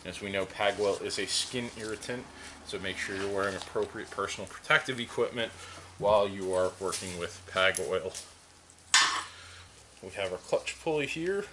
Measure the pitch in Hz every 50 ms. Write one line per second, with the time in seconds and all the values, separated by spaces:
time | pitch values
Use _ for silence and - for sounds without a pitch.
0 | - 92 90 98 104 98 98 98 95 95 - - 104 101 95 95 104 98 92 -
1 | 95 98 - - 98 - - - - - - 127 120 117 - 113 110 110 107 104
2 | - - 123 127 131 - - - - - - - - - - 95 92 95 92 -
3 | - - 98 95 98 98 98 95 98 101 95 90 - - - 110 104 - - 113
4 | 98 - - - 98 95 - - 101 - - - - - 151 151 - - 127 120
5 | 117 107 - - 117 - 113 120 113 107 - - - - - - - - - -
6 | 98 101 107 104 101 101 98 98 95 92 92 92 92 92 - - 98 90 85 -
7 | 98 92 90 87 87 90 - - - - - 92 92 95 92 92 92 - 92 90
8 | 92 95 - - - - - - - - - - - - - - - - - -
9 | - - - - - - - - - - - - - - - - - - - -
10 | - 95 90 101 98 92 90 90 - - - 135 - - - - - 165 156 151
11 | 143 131 - 160 165 180 196 202 202 -